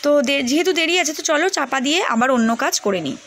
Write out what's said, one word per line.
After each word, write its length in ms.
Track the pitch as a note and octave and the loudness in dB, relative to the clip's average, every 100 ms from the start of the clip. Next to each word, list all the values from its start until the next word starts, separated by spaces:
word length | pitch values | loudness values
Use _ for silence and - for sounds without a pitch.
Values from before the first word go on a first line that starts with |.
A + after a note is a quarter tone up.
তো 200 | D4 D4 | 4 2
দে-, 200 | C4 C#4 | 2 0
যেহেতু 300 | B3 C#4+ F4 | 0 0 2
দেরি 280 | E4+ E4 F4+ | 0 0 2
আছে 120 | D#4 | 0
তো 100 | D4+ | -2
চলো 260 | - D4+ F4 | -2 0 0
চাপা 320 | F4+ C4+ C4+ | -2 -2 -2
দিয়ে 220 | C4 E4 | 0 0
আবার 280 | - A3+ B3 | 0 0 2
অন্য 260 | B3+ A3+ A3+ | 2 2 0
কাজ 240 | D4 - | -2 -2
করে 200 | G#3 F#3+ | -2 -2
নিই। 160 | D3+ A#2+ | -4 -10